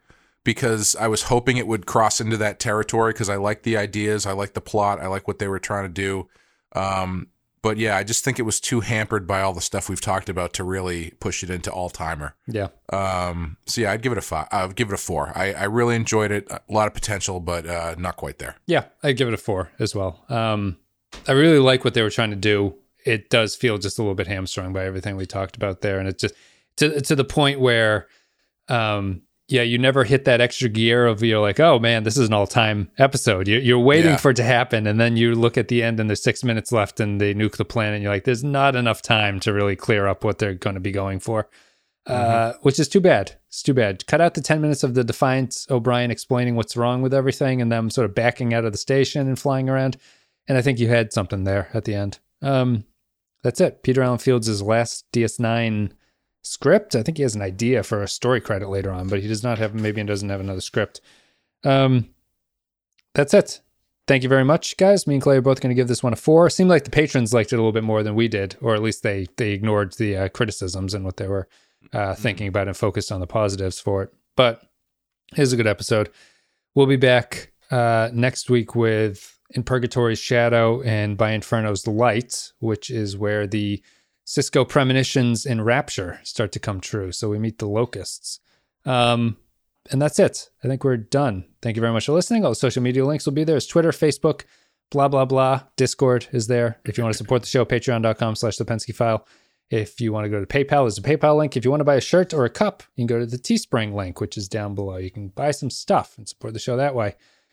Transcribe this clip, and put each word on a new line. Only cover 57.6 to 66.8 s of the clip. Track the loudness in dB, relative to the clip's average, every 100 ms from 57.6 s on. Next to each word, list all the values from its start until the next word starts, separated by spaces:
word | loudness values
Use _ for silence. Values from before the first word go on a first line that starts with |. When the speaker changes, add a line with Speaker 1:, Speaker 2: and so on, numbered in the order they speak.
| 0 0
Speaker 2:
for | 0 -4
a | -4
story | -4 -2 0
credit | -2 -6 -4
later | -4 -4
on, | -6 -4
but | -4
he | -2
does | -4
not | -2 -2
have, | -2 -2
maybe | -4 -2
he | -4
doesn't | -4 -4
have | -6
another | -6 -6
script. | -4 -2 -4 -6 _ _ _ _ _ _
Um, | 0 4 4 2 0 _ _ _ _ _ _ _ _ _ _
that's | 0 4
it. | 4 4 -4 _ _ _ _ 2
Thank | 2
you | 4
very | 4
much, | 4 2 0 2
guys. | 4 4 2
Me | 2
and |
Clay | 4 4
are |
both | 4 2
gonna | 2 2
give | 2
this | 0
one | -2
a | 0
four. | 4 6 6
Seemed | 4 4
like | 4